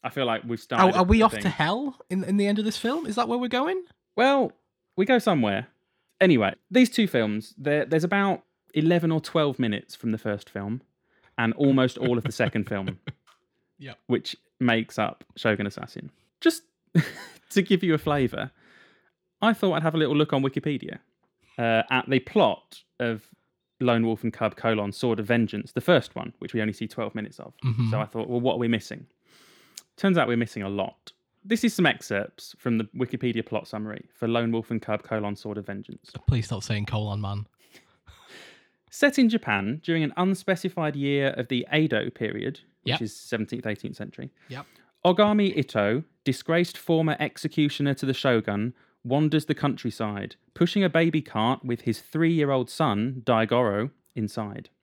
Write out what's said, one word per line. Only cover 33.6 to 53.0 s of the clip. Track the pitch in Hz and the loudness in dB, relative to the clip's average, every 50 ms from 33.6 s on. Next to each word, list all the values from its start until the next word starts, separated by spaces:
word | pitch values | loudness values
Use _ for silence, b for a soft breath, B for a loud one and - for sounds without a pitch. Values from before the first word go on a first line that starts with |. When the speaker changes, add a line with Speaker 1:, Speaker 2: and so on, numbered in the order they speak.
| - | -8
Speaker 1:
summary | - - 107 107 107 104 - - _ _ | -8 -12 -10 -10 -10 -12 -14 -16 _ _
for | _ - | _ -4
Lone | 113 117 117 120 117 | -2 0 0 0 0
Wolf | 117 113 113 - | -2 -2 -4 -4
and | 120 110 | -6 -6
Cub: | - - 107 104 - | -4 -4 -6 -6 -4
Colon, | - 117 110 104 101 101 | -4 -4 -4 -4 -4 -6
Sword | - - 107 104 | -8 -10 -10 -10
of | 104 98 | -10 -10
Vengeance. | - 101 101 104 - - - _ - - - _ | -10 -12 -12 -12 -14 -18 -20 _ -18 -20 -4 _
Speaker 2:
Please | - 135 123 110 | 0 0 0 -2
stop | - 120 98 - | -4 -6 -8 -6
saying | - 110 104 104 | -6 -4 -4 -4
colon, | - - 107 107 107 101 104 | -4 -4 -4 -4 -4 -4 -6
man. | 104 98 101 101 104 _ _ B B B B B B B B B B B B B B B B B B B B B B B B B B B | -6 -6 -6 -8 -8 _ _ B B B B B B B B B B B B B B B B B B B B B B B B B B B
Speaker 1:
Set | - - - 285 269 - | -2 2 2 2 4 6
in | 254 226 | 4 4
Japan | 226 226 - - 107 98 98 104 131 156 _ | 4 2 0 0 0 0 0 -2 -4 -6 _
during | - 165 165 156 | -2 0 0 0
an | 143 - | 0 0
unspecified | - 180 190 196 185 - - 190 175 - 185 - - 160 151 143 | 0 0 0 0 0 0 -2 -2 -2 -2 -6 -4 -2 -4 -4 -4
year | 143 139 139 143 139 139 135 - | -2 -2 0 0 2 0 0 -2
of | - 123 | -2 -4
the | - 131 123 123 - 151 | -2 -2 -2 -2 0 2
Edo | 156 156 156 - 107 - - | 2 2 2 2 0 -2 -4
period, | - - 120 107 - 107 - 131 - - _ _ _ _ _ | -6 -6 -6 -6 -6 -6 -6 -8 -8 -10 _ _ _ _ _
which | 120 107 | -4 -4
Speaker 2:
Yep. | - | -4
Speaker 1:
is | 117 107 - | -4 -8 -10
seventeenth, | - - - - 110 107 - - 120 - | -14 -10 -8 -6 -6 -4 -6 -8 -8 -6
eighteenth | 113 104 - - - - | -8 -8 -8 -10 -12 -12
century, | - 104 101 - - - 139 _ b b | -12 -14 -14 -12 -14 -16 -16 _ b b
Speaker 2:
Yep. | b 127 131 139 B B B B B B _ _ | b -16 -16 -16 B B B B B B _ _
Speaker 1:
Ogami | 175 185 165 208 208 208 208 202 196 - | 2 4 6 4 4 4 4 2 2 2
Ito, | 151 135 - - 113 101 101 110 139 165 _ _ _ _ | 0 -2 0 0 0 2 2 0 0 -2 _ _ _ _
disgraced | - 127 - - - 165 170 175 170 - | -2 -2 -2 -2 0 0 0 0 0 -4
former | - - - 170 160 160 156 147 - | -14 -2 0 0 2 2 0 0 0
executioner | 151 151 - - - 151 - - 151 143 - - 147 143 139 | -4 -6 -6 -6 -8 -4 0 2 0 0 2 0 0 0 0
to | - - | -2 -2
the | 135 131 | -4 -4
shogun, | - - 135 123 113 104 - 101 104 107 123 123 b b b b b _ | 0 2 2 2 2 2 0 -4 -2 -4 -4 -6 b b b b b _
wanders | 120 127 143 156 151 156 156 147 | -2 0 2 2 4 2 0 0
the | - 151 | 0 -4
countryside, | - - 143 - - - 123 - - 113 107 104 101 101 107 - _ _ _ _ | 0 0 -2 -2 -2 -6 -8 -6 -4 -6 -6 -6 -6 -8 -10 -12 _ _ _ _
pushing | - 170 175 - 208 196 | 0 0 2 2 2 2
a | 175 | 2
baby | - 165 170 165 151 156 | 4 4 2 4 2 0
cart | - - - 107 110 117 135 - - | -4 -2 -2 0 0 0 0 -2 -4
with | 127 120 117 | -6 -6 -4
his | - 120 110 - | -2 -4 -4 -4
three-year-old | - - - 156 165 165 170 160 147 139 135 131 123 113 | -6 -8 -2 0 2 2 2 2 2 2 2 0 0 -4
son, | - - 160 135 104 101 | -2 0 0 2 2 0